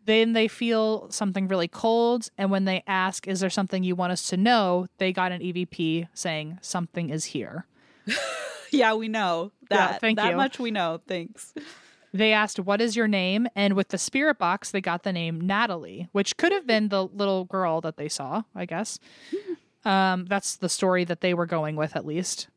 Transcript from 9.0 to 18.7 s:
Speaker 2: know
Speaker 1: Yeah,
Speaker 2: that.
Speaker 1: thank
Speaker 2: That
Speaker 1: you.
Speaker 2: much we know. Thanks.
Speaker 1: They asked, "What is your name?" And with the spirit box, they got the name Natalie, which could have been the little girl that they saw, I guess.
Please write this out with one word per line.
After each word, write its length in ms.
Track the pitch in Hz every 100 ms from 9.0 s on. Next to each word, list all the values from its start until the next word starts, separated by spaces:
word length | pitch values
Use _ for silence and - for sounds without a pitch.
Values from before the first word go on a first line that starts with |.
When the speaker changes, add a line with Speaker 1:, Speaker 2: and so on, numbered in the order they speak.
| 226
Speaker 2:
know 440 | 220 190 165 190 _ 247
Speaker 1:
Yeah, 160 | 202 185
Speaker 2:
that. 60 | 196
Speaker 1:
thank 160 | 220 220
Speaker 2:
That 120 | 220
Speaker 1:
you. 60 | 262
Speaker 2:
much 220 | 277 -
we 100 | 240
know. 320 | 214 170 165 -
Thanks. 480 | 175 170 - - - - - - _ _
Speaker 1:
They 200 | 190 220
asked, 260 | 214 214 -
"What 220 | 185 202
is 140 | 233 220
your 120 | 214
name?" 400 | 202 185 202 240 -
And 180 | 202 196
with 140 | 185
the 80 | 180
spirit 400 | - 269 240 -
box, 320 | 175 190 -
they 80 | 196
got 220 | 185 175
the 100 | -
name 300 | 175 165 165
Natalie, 680 | 180 196 233 170 143 92 175
which 260 | 202 196 -
could 140 | 339
have 160 | 392 277
been 220 | 220 214
the 140 | 196 190
little 400 | 202 202 190 185
girl 360 | 190 180 160
that 160 | 160 156
they 100 | 151
saw, 360 | - 135 175 226 190
I 100 |
guess. 340 | 180